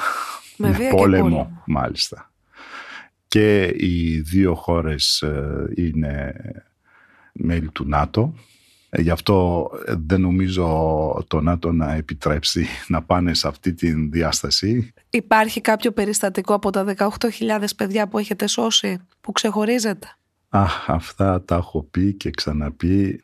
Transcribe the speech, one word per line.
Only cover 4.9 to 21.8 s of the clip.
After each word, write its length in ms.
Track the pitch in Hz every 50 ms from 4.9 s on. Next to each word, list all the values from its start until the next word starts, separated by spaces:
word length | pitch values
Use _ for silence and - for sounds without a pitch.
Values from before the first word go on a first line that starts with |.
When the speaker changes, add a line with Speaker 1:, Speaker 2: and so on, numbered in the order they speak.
| 76 73 - - - -
Speaker 2:
ε, 480 | - 78 76 71 71 73 71 69 71 73 -
είναι 580 | - 87 82 76 80 78 73 69 69 69 65 65 - - - - - - _ _ _ _ _ _ _ _ _ _ _ _ _ -
μέλη 360 | - - 80 85 85 78 76
του 180 | - - 69 69
νατο. 460 | 71 71 73 - - - 117 151 160 - - _ _ _ _ _ _ _ _ _
Ε, 120 | - -
γι' 80 | 85 82
αυτό, 600 | 85 82 - - 104 95 90 87 87 85 - - - - -
ε, 80 | - 57 82
δεν 240 | 78 76 95 95
νομίζω 1000 | 95 90 90 92 92 92 92 92 90 82 80 78 80 80 78 78 78 78 - - - -
το 140 | - 80
νατο 300 | 73 82 87 85 82 85
να 220 | 85 82 80 73 78
επιτρέψει 760 | 80 78 - 78 76 - 78 76 76 76 - - 90 80 - - -
<laughs> 100 | - -
να 140 | - 78
πάνε 320 | - - 95 90 90 87 82
σε 140 | - - 78
αυτή 260 | 76 - - 95 87
την 380 | 87 - 85 80 78 78 76
διάσταση. 840 | 73 82 82 78 76 - - 78 73 - - 101 113 123 113 - _ _ _ _
Speaker 1:
Υπάρχει 520 | - 240 - - 220 220 220 220 - 233
κάποιο 300 | - - 220 208 - 240
περιστατικό 640 | 214 - 202 208 208 - - 196 190 - 190 - 208
από 160 | 202 - 202
τα 140 | 190 202 190
δεκαοκτώ 460 | 202 196 190 208 202 208 - - 233
χιλιάδες 460 | 208 - 220 226 214 214 202 208 -
παιδιά 320 | - 214 196 190 220 208 196
που 100 | 208 214
έχετε 300 | 208 208 208 185 - 208
σώσει, 500 | - - 233 226 220 - - 202 190 180 - _ _ _
που 100 | - -
ξεχωρίζετε; 760 | 202 - - 220 196 214 214 208 240 247 214 220 190 - - - - _ _ _ _ _ _ _
Speaker 2:
Αχ, 400 | - 101 98 87 - - - -
αυτά 540 | 73 82 80 - - - 98 98 92 90 90
τα 120 | - 87
έχω 280 | 85 87 - - 80